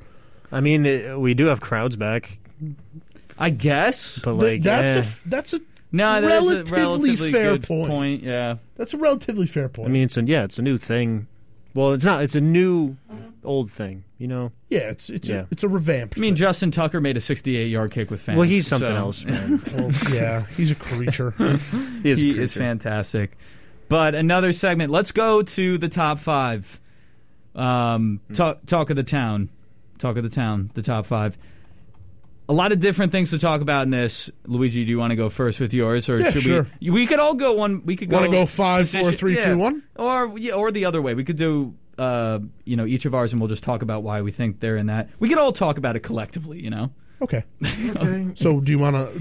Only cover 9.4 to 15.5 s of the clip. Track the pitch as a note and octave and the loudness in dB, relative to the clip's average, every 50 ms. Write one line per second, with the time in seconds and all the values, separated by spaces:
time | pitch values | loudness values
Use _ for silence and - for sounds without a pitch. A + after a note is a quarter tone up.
9.4 | F3 - - D3+ C3+ B2 - A2+ A2 B2 C3 C3 C3 B2 - B2 A2+ C3 D#3+ D3 | -2 -2 -2 -4 -4 -4 -6 -6 -2 0 2 2 2 2 0 0 0 2 2 0
10.4 | G2+ G2 - - B2 C#3 C3 A2+ - - A2+ A#2+ A#2+ A#2 A2+ G#2 G#2+ - - - | 0 -2 -4 -2 -2 0 0 -2 -2 -2 -2 0 0 0 -2 -4 -6 -10 -16 -20
11.4 | - - - - - - - C3+ C#3 C#3 C#3 C3 D3 G3+ F3+ C#3 D3 - - D3 | -20 -20 -20 -20 -20 -6 -2 0 2 2 2 4 2 2 2 2 0 0 2 2
12.4 | D3 D#3+ E3 F3+ F#3 F#3 F3+ E3+ D#3 C3+ C3+ C3 - - A2 A2 A2 - - - | 4 4 4 4 4 4 4 2 0 -2 -4 -8 -16 -18 -18 -16 -16 -18 -20 -12
13.4 | - - C#3 C3+ B2 G2 - - G#2 F#2+ F#2+ F#2+ F#2+ - - - B2 B2+ B2+ B2 | -6 -2 -2 -2 -2 -4 -6 -8 -8 -8 -10 -12 -16 -18 -14 -10 -8 -6 -6 -6
14.4 | B2 A#2 - - - - - E3 A#2+ G#2+ - - - - - F3+ - - - F#3+ | -6 -8 -10 -14 -6 -2 -2 -2 -2 -4 -8 -10 -12 -12 -10 -8 -6 -4 -4 -4
15.4 | F#3+ - | -6 -6